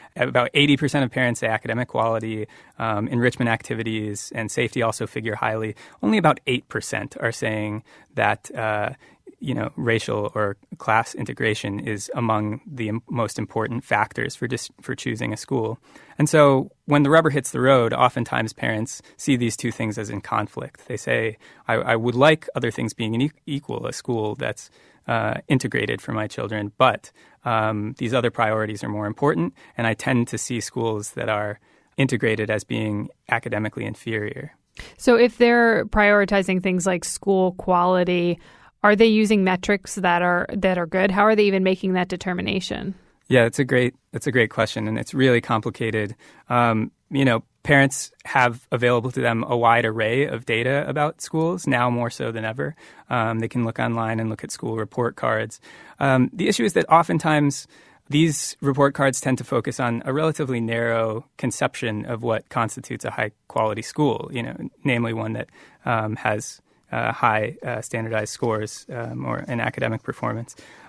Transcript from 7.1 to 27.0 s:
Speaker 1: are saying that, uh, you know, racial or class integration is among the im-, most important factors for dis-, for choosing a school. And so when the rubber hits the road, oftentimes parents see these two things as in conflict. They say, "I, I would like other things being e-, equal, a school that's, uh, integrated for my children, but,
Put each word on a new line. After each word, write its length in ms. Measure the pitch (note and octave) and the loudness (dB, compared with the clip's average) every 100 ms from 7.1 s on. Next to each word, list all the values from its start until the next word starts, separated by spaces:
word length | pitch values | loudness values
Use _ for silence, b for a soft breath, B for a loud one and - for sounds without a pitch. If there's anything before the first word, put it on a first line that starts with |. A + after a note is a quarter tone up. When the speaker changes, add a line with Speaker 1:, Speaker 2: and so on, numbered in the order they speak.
| - | -4
Speaker 1:
are 120 | A#2 | -6
saying 520 | - A2+ G#2+ G#2+ G#2+ b b b B2 | -2 -4 -2 -4 -6 b b b 0
that, 340 | G#2+ G#2 - - | 0 0 -6 -6
uh, 360 | A2 G#2+ A2 C3 b b - - | -2 -2 -4 -8 b b -20 -10
you 120 | C#3 | -6
know, 180 | A#2+ A2 - | -4 -6 -4
racial 560 | A#2 A2+ - G#2+ G#2 G#2+ | 0 0 0 -4 -4 -2
or 220 | G2+ G2+ _ - | -4 -4 _ -8
class 360 | - A2 - - | 0 0 0 -8
integration 640 | A2+ A#2+ A2+ G#2 G#2 G2+ | -8 -2 -2 -2 -4 -6
is 320 | A#2 G#2 - | -6 -6 -6
among 480 | C#3 A#2 G#2+ G#2+ A#2 G3 | -2 0 0 0 -6 -10
the 240 | B2+ G#2+ | -8 -6
im-, 140 | A2+ - | -6 -6
most 280 | B2+ G#2+ - | -4 -4 -4
important 460 | A2+ A2+ A2 A#2 | -6 -4 -4 -6
factors 520 | - G#2+ A2 - A#2+ - | -2 0 0 -4 -8 -6
for 120 | A#2+ | -6
dis-, 240 | A#2 - - | -6 -8 -14
for 140 | - A#2+ | -10 -6
choosing 380 | B2+ A2 A#2 | -6 -4 -6
a 40 | A2 | -6
school. 420 | - B2+ A2 A#2 b b b - | -4 -4 -2 -6 b b b -2
And 120 | D3+ | 4
so 420 | D#3 C#3+ C3+ C3+ - - | 6 6 6 0 -10 2
when 180 | D3 | 4
the 60 | C#3 | 6
rubber 200 | D#3+ D#3+ | 6 4
hits 220 | C#3+ - | 0 -4
the 100 | C3 | 0
road, 320 | C3 C3 A#2 | 4 4 4
oftentimes 580 | B2 B2+ B2+ A#2 B2 A2 | 2 2 2 -2 -2 -4
parents 500 | - B2 G#2+ A#2 - b b | -4 -4 -2 -6 -10 b b
see 220 | - B2+ | 0 0
these 180 | A#2 - | 0 -2
two 160 | A#2+ | -6
things 260 | - A2 A2 | -4 -6 -6
as 120 | G#2+ | -8
in 120 | G2+ | -10
conflict. 640 | - G#2+ A2 B2 B2+ - - | -4 -4 -4 -8 -12 -14 -12
They 100 | A#2+ | -8
say, 400 | - A#2 A2+ A2 b b - | -2 -2 -2 -6 b b -2
"I, 80 | A2+ | -2
I 200 | - A#2 | 0 0
would 180 | A#2+ A#2+ | 0 4
like 320 | D3+ D#3+ - C#3+ | 6 4 0 -4
other 160 | A#2+ | -4
things 220 | - A#2 | -2 -6
being 260 | - A2 A#2 | -4 -2 0
e-, 100 | D3 - - | -2 -4 -8
equal, 400 | C#3+ - A2+ B2 | -8 -6 -8 -6
a 80 | |
school 420 | - - A#2 G#2+ A2+ | -8 -4 -4 -4 -4
that's, 340 | A#2+ - - b b b - | -6 -6 -14 b b b -4
uh, 280 | A#2 A2 - - | -2 -2 -4 0
integrated 540 | C3 A#2 A#2+ G#2+ - | 0 2 -2 -2 -4
for 100 | - | -4
my 160 | A2 G#2+ | -6 -6
children, 440 | - G#2+ G#2+ G2+ - | -6 -6 -6 -6 2
but, 340 | C3 G#2+ | 2 2